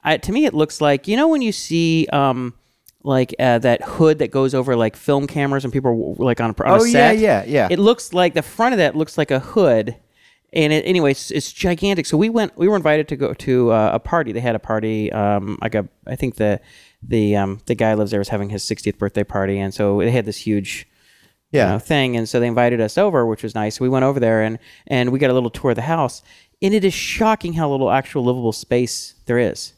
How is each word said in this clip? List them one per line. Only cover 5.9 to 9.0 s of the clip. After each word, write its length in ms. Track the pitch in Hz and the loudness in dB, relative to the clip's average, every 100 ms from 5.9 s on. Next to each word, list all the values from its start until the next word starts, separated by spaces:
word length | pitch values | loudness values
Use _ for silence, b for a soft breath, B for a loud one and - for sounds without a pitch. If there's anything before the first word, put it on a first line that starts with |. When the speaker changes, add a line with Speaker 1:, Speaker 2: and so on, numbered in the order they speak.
Speaker 1:
are, 40 | |
w-, 220 | 113 - - | -2 -4 -2
like, 220 | 127 117 | -2 0
on 100 | 117 110 | -2 -2
a, 60 | |
on 140 | - 196 | 2 4
a 40 | |
Speaker 2:
Oh, 20 | |
yeah, 80 | 233 240 240 | 4 4 4
Speaker 1:
set. 80 | 220 | 4
Speaker 2:
yeah, 260 | 214 127 110 | 4 2 2
yeah. 220 | 143 98 | 0 2
Speaker 1:
It 80 | 170 | 4
looks 340 | 202 240 - | 4 2 -2
like 220 | 175 180 | 0 0
the 80 | 160 | 0
front 320 | 147 - 233 | -6 -2 0
of 40 | 240 | 2
that 160 | 156 | 0
looks 220 | 151 | 0